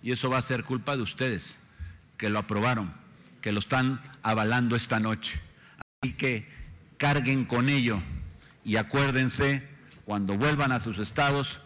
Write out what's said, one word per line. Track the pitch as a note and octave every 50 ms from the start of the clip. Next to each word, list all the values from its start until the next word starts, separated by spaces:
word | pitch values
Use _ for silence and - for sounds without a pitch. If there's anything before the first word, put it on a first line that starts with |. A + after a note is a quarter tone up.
| -
Y | A#2
eso | B2 A#2+ - B2+
va | B2+
a | C3
ser | B2 - C3 A#2+ -
culpa | - C3 A#2+ G2+ C#3+ C#3+
de | C3 A2+
ustedes, | - - - C3 C3 - E3 - - - - - - - - - - - - - _ _
que | - A2 G#2+
lo | G#2 G#2+
aprobaron, | G2+ - G#2+ G#2 A2 B2 B2+ A2+ G2 E2+ D2+ - - - - - - - - -
que | - A2 G2+
lo | G#2
están | - - C3+ C3 B2+ C3 C3+ B2+ - - - - -
avalando | A2 A2 A2 G#2+ A2 A#2+ B2 A#2+ A#2 A#2
esta | A#2 A#2 - B2 A2
noche. | G#2+ A2 A2 A2 - - - - - - - - - - - - - _ _ _
Así | - B2+ C3
que | - C3+ C3 A#2+ A2 G#2 - - - - - - - - - -
carguen | _ C#3+ C#3+ C#3+ D3 B2 B2+ C3+ C3+ A#2+
con | - B2 A#2+ B2 C#3
ello | C#3+ C#3 A#2+ A#2 G#2+ G2 F2 - - - - - - - - - - - -
y | A2 G#2
acuérdense, | A2 G#2+ - - C#3 C#3 C#3 B2+ C3 C3 B2 - - C#3 C#3 C#3 C3 C3 - - - - - - - -
cuando | - G#2 G#2 G2 F#2+ G2
vuelvan | G2+ C3 D3+ D3+ C#3 C#3+ C3+ B2+
a | A#2+
sus | G2 A2+ G2
estados | F#2 G#2 - - - C#3+ C#3+ C#3+ C#3+ C3+ - - - -